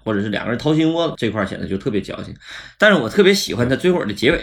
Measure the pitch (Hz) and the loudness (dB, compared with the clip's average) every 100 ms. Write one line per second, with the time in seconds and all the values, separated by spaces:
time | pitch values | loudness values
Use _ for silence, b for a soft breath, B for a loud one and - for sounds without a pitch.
0 | 110 101 107 104 101 117 147 156 160 165 | -4 -2 -2 -4 -4 -2 0 2 2 0
1 | 160 - 113 107 95 - 90 95 131 104 | -2 -2 -4 -2 -4 -6 -6 -4 -2 -4
2 | - - 98 - B B B B 208 180 | -4 -10 -12 -16 B B B B 4 4
3 | 110 - 190 196 - 101 120 127 180 180 | 2 4 4 4 0 -2 0 2 2 0
4 | 101 101 123 170 | -2 0 0 0